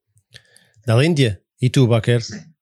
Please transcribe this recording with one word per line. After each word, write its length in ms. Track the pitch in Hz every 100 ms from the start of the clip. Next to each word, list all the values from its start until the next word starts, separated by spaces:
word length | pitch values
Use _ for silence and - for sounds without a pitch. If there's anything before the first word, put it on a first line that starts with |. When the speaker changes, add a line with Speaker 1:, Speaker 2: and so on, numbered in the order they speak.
| _ _ _ - _ _ _ _ 120
Speaker 1:
Da 80 | 113
Lêndia? 440 | 160 151 120 92 _ -
E 80 | 127
tu, 160 | 143 120
Baquer? 360 | 113 120 120
Speaker 2:
Sim. 160 | - - - _